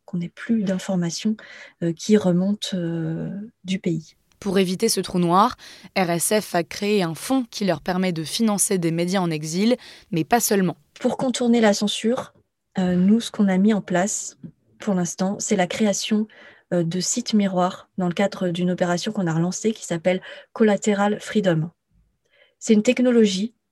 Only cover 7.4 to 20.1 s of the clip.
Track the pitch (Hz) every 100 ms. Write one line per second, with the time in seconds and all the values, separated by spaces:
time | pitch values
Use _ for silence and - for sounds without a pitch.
7.4 | 240 - 196 160 - 180 185 160 147 -
8.4 | 226 202 - 190 170 165 175 196 175 156
9.4 | 156 175 214 247 - - - 170 - 233
10.4 | - 202 180 - _ - 247 - 262 233
11.4 | 240 233 220 202 202 - 220 254 - _
12.4 | _ _ _ - 180 180 190 226 - -
13.4 | 202 185 202 208 - 175 202 - - -
14.4 | 175 - _ - - 185 175 - 190 208
15.4 | - 202 180 - 214 190 - 214 214 -
16.4 | - - - 175 165 180 175 - - 214
17.4 | 202 180 180 - - - 180 170 196 -
18.4 | 185 175 180 175 175 175 - 214 175 160
19.4 | 175 185 214 220 - 170 185